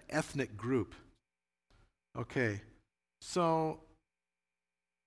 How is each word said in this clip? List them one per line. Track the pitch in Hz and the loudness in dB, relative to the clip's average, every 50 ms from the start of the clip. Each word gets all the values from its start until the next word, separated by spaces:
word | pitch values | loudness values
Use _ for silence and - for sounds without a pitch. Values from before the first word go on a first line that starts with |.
| - - | -10 -4
ethnic | - 151 156 - - 143 131 110 104 | -2 -2 -2 -2 -2 -4 -4 -4 -4
group. | 101 110 120 135 127 104 - - - - - - _ _ _ _ _ _ _ _ _ _ _ _ - _ _ _ _ _ _ - | -6 -2 0 2 2 2 0 -6 -16 -20 -20 -20 _ _ _ _ _ _ _ _ _ _ _ _ -20 _ _ _ _ _ _ -8
Okay, | 123 120 - - 135 127 110 101 98 - - - - _ _ _ _ _ _ _ - | -8 -8 -4 0 2 2 2 2 -2 -6 -12 -20 -20 _ _ _ _ _ _ _ -18
so | - - - 180 175 165 160 160 160 160 156 160 - - - _ _ _ _ _ _ _ _ _ _ _ _ _ _ _ _ _ _ _ _ _ _ | -10 -4 0 2 4 4 4 4 2 0 -2 -6 -10 -20 -20 _ _ _ _ _ _ _ _ _ _ _ _ _ _ _ _ _ _ _ _ _ _